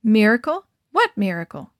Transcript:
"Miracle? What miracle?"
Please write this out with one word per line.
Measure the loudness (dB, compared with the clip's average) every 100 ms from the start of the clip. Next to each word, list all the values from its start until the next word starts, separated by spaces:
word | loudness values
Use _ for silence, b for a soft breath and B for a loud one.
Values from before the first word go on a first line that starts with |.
"Miracle? | 2 4 4 2 -2 -8 _ _ _
What | -2 -2 -2
miracle?" | -6 -6 -10 -14 -18 _